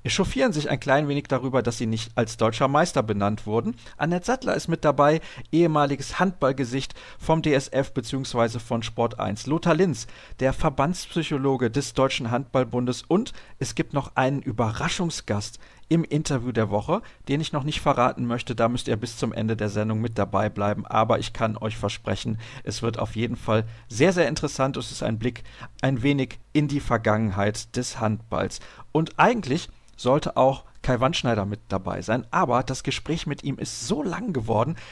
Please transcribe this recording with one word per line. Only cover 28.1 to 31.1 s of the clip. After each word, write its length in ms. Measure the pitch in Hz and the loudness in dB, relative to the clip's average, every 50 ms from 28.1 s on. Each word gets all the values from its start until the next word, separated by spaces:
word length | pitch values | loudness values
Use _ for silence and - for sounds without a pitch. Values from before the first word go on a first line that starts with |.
| 110 107 - - - - - - - - - - - - - - - | 0 -2 -4 -4 -2 -2 -2 -2 -4 -8 -14 -16 -18 -18 -8 -2 0
Und 260 | 156 160 - - - | 0 0 0 2 4
eigentlich 500 | 160 208 247 226 180 127 139 170 - - - - - - - - | 4 4 4 2 0 0 -2 -2 -2 -6 -14 -18 -20 -20 -12 -4
sollte 380 | - 123 135 151 - - - - | 2 2 2 4 2 0 2 4
auch 260 | 131 135 135 - - - - - | 4 4 4 2 -4 -16 -12 -4
Kai 180 | - - 127 117 | 0 0 2 4
Wandschneider 460 | 127 135 | 2 2